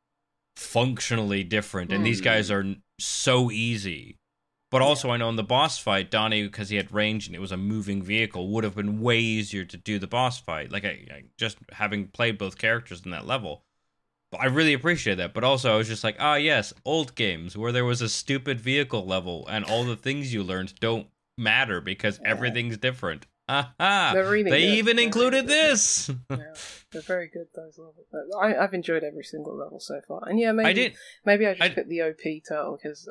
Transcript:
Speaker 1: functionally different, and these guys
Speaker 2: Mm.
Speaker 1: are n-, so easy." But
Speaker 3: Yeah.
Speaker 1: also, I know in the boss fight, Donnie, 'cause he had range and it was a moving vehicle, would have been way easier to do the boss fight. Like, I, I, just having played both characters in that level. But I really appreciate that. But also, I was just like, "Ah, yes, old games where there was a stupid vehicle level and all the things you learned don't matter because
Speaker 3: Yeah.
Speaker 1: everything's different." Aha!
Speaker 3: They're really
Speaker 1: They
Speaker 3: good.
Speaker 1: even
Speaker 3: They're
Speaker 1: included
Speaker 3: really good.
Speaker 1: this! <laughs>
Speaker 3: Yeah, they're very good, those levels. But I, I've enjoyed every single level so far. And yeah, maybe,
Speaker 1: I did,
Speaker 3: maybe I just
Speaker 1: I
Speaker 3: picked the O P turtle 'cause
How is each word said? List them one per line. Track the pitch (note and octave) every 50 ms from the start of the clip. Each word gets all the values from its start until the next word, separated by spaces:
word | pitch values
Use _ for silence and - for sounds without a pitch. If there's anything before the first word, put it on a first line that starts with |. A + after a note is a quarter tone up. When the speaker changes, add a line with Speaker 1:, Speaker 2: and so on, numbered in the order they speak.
| _ _ _ _ _ _ _ _ _ _ _
Speaker 1:
functionally | - - - - A#2 B2 C3 B2+ - - - A#2+ A2+ G#2+ G2+ G2+ G2 F#2+
different, | E2+ G#2+ G#2+ G2+ - - F#2+ F2 E2+ G2
and | G2 G#2+
these | A#2 A#2 F#2
guys | F#2 A#2+ A2+ A2 G2+ F#2+
Speaker 2:
Mm. | G#2
Speaker 1:
are | G2
n-, | F#2+ G2 G2 - - _ _ -
so | - - - - - C#3 B2+ B2+ B2 A#2+
easy." | G#2 A2 A2+ A#2 A#2 G#2 G2 F#2+ E2 D2 - - - _ _ _ _ _ _ _ _ _ _ _
But | - C3 C3
Speaker 3:
Yeah. | C#3+
Speaker 1:
also, | D3 - - B2+
I | A#2+
know | A#2+ A#2 A2+
in | A2+
the | A2 G#2+
boss | G#2 B2 C3 D3+ D#3 - -
fight, | - A2 G2+ G2 F#2+ F#2+
Donnie, | - G#2+ G#2+ A2 A2 G#2+ G#2 G2+
'cause | - - G#2 G2
he | G#2+
had | G2+ F#2+ - G2
range | G#2 G#2+ G#2+ A2 A2 G2+
and | F2+ F2
it | E2+
was | G2 F#2 F#2+
a |
moving | F#2 F#2+ G#2 A2 A2 G2 G2+ G2 G2 F2+
vehicle, | F#2 G#2+ A2+ A2+ G2+ - F2+ F2+ F#2+
would | G#2+ A2+ A2
have | G#2 F#2
been | G#2+ G2+ G#2 G#2 G#2+
way | A2+ A#2+ A#2 A#2
easier | A#2 A2+ A2 A2 G#2 G2 G#2 G2 F#2
to | E2+ - E2+
do | - - G#2+ G2+
the | F#2+
boss | F2+ - A#2+ B2+ B2 B2 -
fight. | - - E2 D#2 D2+ -
Like, | E2 G2+ G2
I, | G2+ D2+ G1+ - -
I, | C#2+ C#2+ - - _ -
just | A#2 A2 - - - - -
having | - G#2 G2+ G#2 G2+ G2 F#2
played | - - A#2+ A#2 A2
both | F#2+ G#2 F#2 F#2 -
characters | - A2 A2+ A#2 A#2+ - F#2 F2 F#2
in | F#2 F2
that | D2 G#1
level. | - B2+ C3+ A2 D#2+ D2 - _ _ _ _ _ _ _ _ _ _ _ _ _ _
But | - F2 B2
I |
really | C3 B2+ D3+ D#3+ D#3 C#3+
appreciate | B2+ B2+ E3 F3 C#3+ - A2+ F#2+
that. | F2+ F2 E2+ -
But | - A#2
also, | C3 C#3 B2+ B2 A#2+ A2
I | A2
was | A2 G#2+
just | A2+ G#2 -
like, | A2 G#2 -
"Ah, | - D3+ D3+
yes, | C#3+ D3 D#3 D3 A#2 G2+ - - - -
old | C3 D3+ E3 D3+ B2+ -
games | - A2+ G2 F2 D#2+ E2 F2 -
where | G#2 A2 A#2+ A#2+
there | B2 B2
was | B2 A#2+ A#2+ A#2+
a | G#2+
stupid | - - - - C#3 C3+ B2+ C#3+ C3 A#2+
vehicle | G#2+ B2+ C3 C#3+ C#3+ B2+ - A2 F#2
level | F#2+ F#2 F#2+ F2 F2+ F2 D#2+ - -
and | G#2 G#2+ G2+
all | - A2 A#2 B2
the | B2 A2+
things | G#2+ - C3 C3+ D3 C#3+ C3 A#2+
you | G#2 F#2+
learned | F2+ F#2 F#2 F#2 F#2+ - -
don't | A2+ A2+ A2+ A2 - - _ _ _ _ _ -
matter | A2+ G#2+ A2+ B2+ C3+ A2+ G2 F2
because | - F#2 G2 - - G#2+ G#2 -
Speaker 3:
Yeah. | - G#2+ A2
Speaker 1:
everything's | G2+ B2 B2 A2+ A#2+ A#2+ A#2+ A2+
different." | G#2 - B2+ B2+ B2 - F2 D#2 D2 - - _ _ _ -
Aha! | C3+ C#3+ C#3+ - - - E3+ F#3+ G3+ G3 F3+ C#3 A2
Speaker 3:
They're | F#3+ F#3+ F#3+
really | G#3 G#3+ G#3 F#3
Speaker 1:
They | C#3 D3
Speaker 3:
good. | E3+ G3 G#3 A3
Speaker 1:
even | G#3+ A3+ A3+
Speaker 3:
They're | A#3 A#3+
Speaker 1:
included | A3+ G#3 A3+ B3 B3+ B3+ C4+ B3+
Speaker 3:
really |
good. | B3+ D4 D#4 D#4 D4+
Speaker 1:
this! | C4+ G#3 - - - - - - C3+ B2
<laughs> | - -
Speaker 3:
Yeah, | C3+ C3 D3+ D#3 D#3 - - - - - - _ -
they're | D#3+ D3+
very | - F#3 F3+ E3+ E3
good, | - F3 E3+ - _
those | E3 D#3+ D#3+ - -
levels. | D#3+ E3 - - - _ -
But | D#3 C#3+ D3+ G3 G#3
I, | F#3+ G#3+ G3 C3 F3+
I've | G3 G3
enjoyed | F3+ E3 - E3 D#3+ D3+
every | D3+ D3+ D#3 C3+
single | - - D#3 D3+ - -
level | C#3 C#3+ D#3 D#3 D#3+
so | - - C#3+ C#3+ -
far. | - D3+ - - -
And | F#3 A3+
yeah, | A#3 A3+ A3
maybe, | A3 A3 F3
Speaker 1:
I | F#3
did, | A3 B3+ A3+ - - - - - - -
Speaker 3:
maybe | G#3 G3+ G#3 A3
I | G#3 F#3
just | - E3+
Speaker 1:
I | F#3
Speaker 3:
picked | C#3 F3+ - -
the | E3 E3 E3
O | D#3+ D#3
P | - - D#3+ D#3 D#3 -
turtle | - D#3+ D3+ C#3+ D3 D3
'cause | C#3+ - D3+ D3 D3 E3+ -